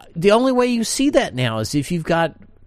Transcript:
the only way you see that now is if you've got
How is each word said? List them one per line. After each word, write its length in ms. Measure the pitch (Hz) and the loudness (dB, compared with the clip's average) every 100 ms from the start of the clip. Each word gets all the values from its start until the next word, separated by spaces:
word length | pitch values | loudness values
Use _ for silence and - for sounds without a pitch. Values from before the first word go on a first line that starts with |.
| - 170 | -16 0
the 160 | 196 | 4
only 200 | 220 262 | 4 2
way 140 | 247 247 | 2 0
you 160 | 240 | 0
see 280 | 220 - 277 | -4 -2 2
that 240 | 277 220 127 | 2 0 -2
now 240 | 123 110 | -2 -2
is 160 | 110 147 | -2 -4
if 160 | 139 | -2
you've 120 | 175 | -6
got 340 | 156 165 165 - - - | -2 0 -2 -6 -20 -20